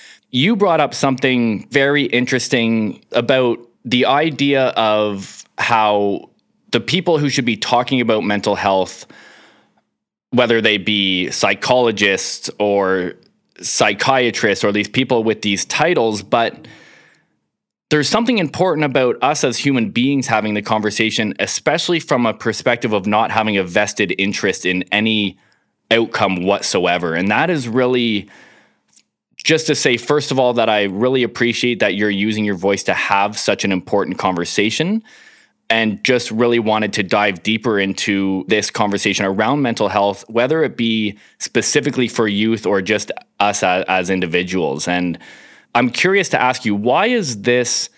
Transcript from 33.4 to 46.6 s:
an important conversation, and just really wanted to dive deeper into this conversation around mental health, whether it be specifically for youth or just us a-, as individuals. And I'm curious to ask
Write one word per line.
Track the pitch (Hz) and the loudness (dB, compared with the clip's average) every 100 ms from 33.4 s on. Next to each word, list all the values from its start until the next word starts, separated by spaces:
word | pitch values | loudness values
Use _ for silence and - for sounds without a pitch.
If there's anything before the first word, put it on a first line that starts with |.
| - 101 | -2 0
an | 101 | 0
important | 95 - 101 95 92 | -2 -2 -2 -2 -2
conversation, | 98 90 85 - 107 113 165 220 - - - - _ _ - | -2 -2 -2 0 0 0 -2 -2 -6 -16 -20 -20 _ _ -2
and | 113 110 101 | 0 0 0
just | - 127 120 | 2 2 0
really | 110 120 120 | 0 2 2
wanted | 110 107 104 | 2 0 0
to | 101 | -2
dive | 95 107 104 90 | 0 2 2 0
deeper | - 110 120 104 | -2 -2 0 0
into | 98 95 - 101 95 95 92 | 0 -2 -2 0 0 -2 0
this | 107 101 | 0 0
conversation | - 104 98 - 98 | -2 -2 0 0 0
around | 101 98 110 143 | 0 0 0 0
mental | 131 117 104 | 0 0 0
health, | 101 101 98 - | 2 0 -2 -4
whether | 110 127 160 | -2 0 0
it | 143 92 | -2 -2
be | 117 113 104 101 - - | -2 0 -2 -6 -14 -14
specifically | - 123 - 151 147 127 120 | -4 -2 0 0 0 -2 -2
for | - 110 | 0 0
youth | 101 110 113 - | 0 0 0 0
or | 101 | 0
just | 95 107 - - - - | 0 -2 -2 -10 -10 -2
us | 101 101 | 0 2
a-, | 92 92 - | 2 2 0
as | 92 90 | 0 0
individuals. | 95 87 87 90 92 78 69 82 | -2 -2 -2 -2 -2 -2 -2 -2
And | 90 87 80 - - - - _ | -2 -2 -4 -10 -20 -20 -20 _
I'm | 120 123 | 0 0
curious | - 180 196 180 | 0 0 0 0
to | - | 0
ask | 127 127 | 0 0